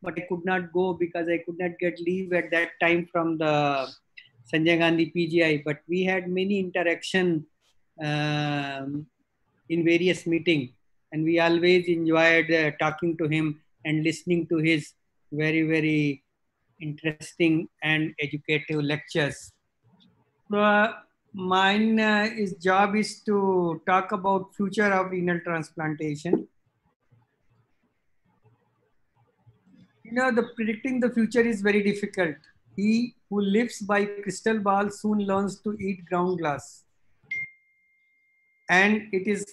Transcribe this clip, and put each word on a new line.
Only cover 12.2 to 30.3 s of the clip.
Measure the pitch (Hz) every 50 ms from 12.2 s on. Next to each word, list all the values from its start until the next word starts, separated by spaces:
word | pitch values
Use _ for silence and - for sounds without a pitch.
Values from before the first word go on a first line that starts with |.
| 165 165 165 165 160 160
uh, | 165 160 156 151
talking | 147 - 165 156 151 - - 170 165 156
to | 170 151
him | 156 160 156 156 147 151 _ _ _ _ -
and | 156 151 156 151
listening | 165 156 - - 180 175 170 165 160
to | 170 160
his | 151 160 165 156 - - - _ _ _ _ _ _ _
very, | - 147 156 156 156 160
very | 160 156 160 160 151 156 156 151 151 143 139 - _ _ _ _ _ _ _ _ _ _ _ -
interesting | 170 151 147 151 - 160 151 156 - - - - 175 165 160 156 185 - _ _ -
and | 151 156 156 156 156 156 -
educative | 151 143 151 147 - - 156 151 151 - 160 151 143
lectures. | 143 151 147 - - - 170 147 139 123 - - - - _ _ _ _ _ _ _ _ _ _ _ _ _ _ _ _ _ _ -
So, | 208 208
uh, | 208 208 208 208 214 226 - - - _ _ _ _ _
mine, | - 196 185 185 185 185 190 196 202 208 214 220 220 220
uh, | 220 214 214 208 208 220 226
is | 226 208 190 170
job | - - 185 185 190 202 202 196
is | 214 208 - - - - 220
to | 208 202 196 190 190 180 175 170 165 165 -
talk | 196 185 185 185 185
about | 214 196 180 196 196 190 185 - _
future | - 202 190 190 214 208 202
of | 196 190 185 185
renal | 185 180 180 175 175 170 -
transplantation. | 175 170 160 151 - _ - 160 156 156 151 160 156 147 147 - 170 185 - - - _ _ _ _ _ _ _ _ _ _ _ _ _ _ _ _ _ _ _ _ _ _ _ _ _ _ _ _ _ _ _ _ _ _ _ _ _ _ _ 117 113 _ _ _ _ _ _ _ _ _ _ _ _ _ _ _ _ _ _ - _ _ _ _ - - - _ _ _ -
You | 226
know, | 226 247 262 262